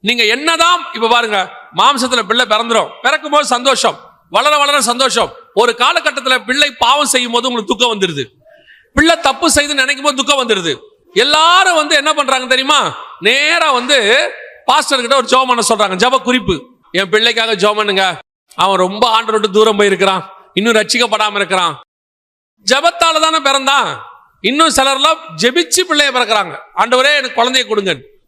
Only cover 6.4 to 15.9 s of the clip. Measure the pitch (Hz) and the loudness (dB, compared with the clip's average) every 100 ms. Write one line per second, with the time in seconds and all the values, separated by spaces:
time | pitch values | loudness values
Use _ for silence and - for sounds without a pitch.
6.4 | 208 262 294 254 233 277 285 262 247 233 | -2 -2 -2 0 0 2 2 -2 0 -2
7.4 | 254 240 208 240 247 220 190 147 123 _ | -2 -4 -4 -2 -2 0 -4 -4 -10 _
8.4 | _ - _ - _ - 311 330 302 269 | _ -20 _ -20 _ 0 2 2 0 0
9.4 | 339 285 285 285 262 277 285 269 269 285 | 0 0 0 -2 -2 0 -2 -2 2 2
10.4 | 240 208 170 131 - _ _ 190 254 302 | 2 -2 -2 -6 -10 _ _ -2 0 2
11.4 | 330 359 381 330 302 311 285 311 269 262 | 4 4 4 2 2 0 0 -2 0 -2
12.4 | 254 254 262 294 196 - - - 185 262 | 0 -2 2 0 0 -6 -16 -4 0 0
13.4 | 294 339 320 254 247 285 208 254 302 - | 0 0 0 0 0 0 2 2 0 -6
14.4 | - - - 269 - 277 233 269 247 254 | -18 -14 0 0 0 -4 0 0 2 0
15.4 | 262 240 208 220 202 | 2 0 0 0 0